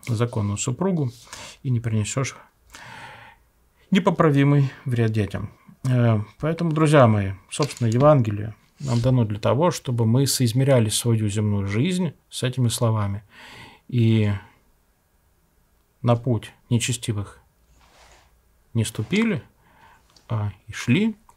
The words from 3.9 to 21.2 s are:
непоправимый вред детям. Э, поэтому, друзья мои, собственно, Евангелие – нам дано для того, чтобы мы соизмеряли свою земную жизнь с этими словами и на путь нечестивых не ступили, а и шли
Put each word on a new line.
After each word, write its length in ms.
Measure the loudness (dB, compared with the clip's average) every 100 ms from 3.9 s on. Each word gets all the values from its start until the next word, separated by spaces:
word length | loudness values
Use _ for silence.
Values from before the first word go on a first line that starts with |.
непоправимый 800 | 0 2 2 4 4 4 4 2 -4
вред 280 | -4 0 0
детям. 380 | 0 -2 -6 -10 -14 -20 -10 -2
Э, 320 | 2 2 2 -2 -6
поэтому, 320 | -6 -2 -2
друзья 340 | 2 4 6 6
мои, 260 | 4 0 -6 -10
собственно, 400 | -6 -6 -2 0
Евангелие – 680 | 4 6 6 2 -4 -8 -12 _ _
нам 200 | -4 0
дано 240 | 2 2
для 160 | 0 -2
того, 300 | -2 0 0
чтобы 340 | -2 -6 -2 0
мы 200 | 2 0
соизмеряли 640 | 0 0 2 2 2 2
свою 400 | 0 0 0 0
земную 380 | -2 -2 -2 -2
жизнь 460 | -2 0 0 -4 -6 _
с 160 | -6
этими 240 | -6 -2 -2
словами 560 | 0 0 0 -2 -6 -10 -20 -20 -20 -20 -20 -6
и 440 | 0 4 4 2 -2 -8 _ _ _ _ _ _ _ _ _ _ _ _ _ _ _
на 140 | 0 0
путь 360 | 0 -4 -4 -16 _
нечестивых 680 | -2 -2 -4 -6 -6 -8 -14 _ _ _ _ _ _ -20 -20 _ _ _ _ _
не 100 | -4
ступили, 580 | -4 -6 -4 -2 0 -4 -8 _ _ _ -20 _ _ _ -8
а 240 | -6 -6 -8 -16
и 60 |
шли 440 | -8 -2 0 0 -4